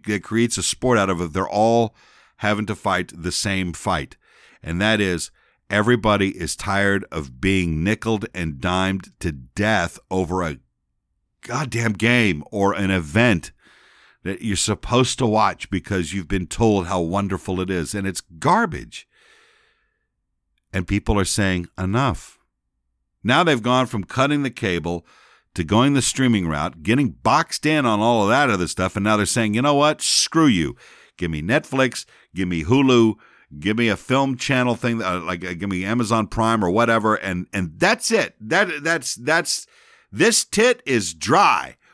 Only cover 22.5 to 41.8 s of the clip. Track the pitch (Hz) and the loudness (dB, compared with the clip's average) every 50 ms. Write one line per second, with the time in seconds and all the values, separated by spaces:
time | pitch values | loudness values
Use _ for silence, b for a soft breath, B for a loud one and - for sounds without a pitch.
22.5 | _ _ _ _ _ _ _ _ _ _ _ _ _ _ - 107 131 156 180 165 | _ _ _ _ _ _ _ _ _ _ _ _ _ _ -2 0 2 2 4 2
23.5 | 143 117 107 120 127 127 127 123 - 107 90 - - 131 131 143 147 147 139 127 | 2 2 2 0 2 2 0 0 -4 -8 -8 -6 -2 0 0 0 0 -2 -2 -4
24.5 | - - 117 98 87 85 76 85 87 85 b b b b b b b b b b | -6 -4 -2 -2 -2 -2 -2 -4 -6 -6 b b b b b b b b b b
25.5 | _ 90 85 78 101 110 127 143 143 135 - - - - 131 123 117 101 87 80 | _ -6 -2 2 4 4 4 4 4 2 0 0 -2 0 2 2 2 2 0 -2
26.5 | 76 73 78 90 - 82 73 92 117 139 143 104 71 - - 113 131 156 165 - | -2 -2 -4 -6 -6 -6 -2 0 0 2 0 -2 -4 -2 0 2 2 2 0 -2
27.5 | - - - 151 156 151 135 117 107 104 110 117 120 110 101 101 117 139 147 127 | -6 -4 0 0 2 2 2 2 2 2 2 2 4 4 4 4 4 4 4 2
28.5 | 104 90 87 80 - - 92 92 - 101 98 107 110 104 101 - - 120 113 107 | 2 0 0 -2 -2 -2 -2 -2 -2 -2 0 2 2 2 2 0 0 0 0 0
29.5 | 104 117 135 147 143 143 147 151 156 - - - - - - - - 165 160 143 | 0 0 2 2 2 4 4 2 0 0 -2 0 0 0 0 2 2 4 4 6
30.5 | 107 85 76 67 60 B B B B B B B B - 87 82 80 76 78 95 | 4 4 0 -2 -4 B B B B B B B B -8 -6 -4 -4 -4 -2 0
31.5 | 127 151 151 - 135 135 131 123 - - - b b b b b - 90 95 90 | 0 0 -2 -2 0 0 0 0 0 -6 -14 b b b b b -6 -4 -2 -2
32.5 | 90 82 76 87 123 139 139 131 127 120 113 110 104 b b b b b b b | -2 -2 0 2 2 4 6 6 6 6 6 4 2 b b b b b b b
33.5 | 71 73 76 98 107 113 120 113 98 - - - 127 135 139 135 131 123 - - | -18 -4 -2 -2 0 2 0 0 0 -2 -2 -2 0 0 0 0 -2 -4 -2 -2
34.5 | 135 127 123 123 117 - - 120 117 113 98 92 90 90 82 87 90 87 90 90 | 0 0 2 0 -2 -2 -2 -2 -2 -2 -2 -2 -2 -2 -4 -6 -6 -6 -6 -8
35.5 | 90 80 98 101 95 90 92 101 113 123 117 101 113 110 104 - - 117 110 113 | -8 -6 -4 -4 -4 -2 -2 -2 0 -2 0 0 0 0 0 -2 -2 -2 0 0
36.5 | 113 110 98 87 92 110 120 113 113 113 104 110 107 - - 95 90 90 87 - | 2 2 0 2 2 2 2 2 2 2 2 2 0 0 -2 -4 -6 -6 -6 -6
37.5 | - 98 92 80 76 92 165 190 247 - - - 226 202 131 82 - _ 107 110 | -6 -6 -6 -6 -4 0 0 0 0 0 -2 0 0 0 0 -2 -8 _ -6 -2
38.5 | 151 190 214 180 156 147 143 160 170 160 - - - - 120 139 156 170 165 - | 0 0 0 0 -4 -6 -2 -2 -2 -2 -4 -6 -8 -6 0 0 0 2 0 -2
39.5 | - - - b b b b b b b b b 98 107 175 226 220 - - - | -6 -6 -8 b b b b b b b b b 0 2 2 4 4 2 -2 0
40.5 | - 202 226 254 240 - _ 143 131 113 95 85 82 80 80 101 147 190 202 156 | 0 2 4 4 2 0 _ 0 0 0 0 -2 -8 -6 0 2 4 6 6 4
41.5 | 113 78 65 67 62 b | 4 2 -2 -6 -14 b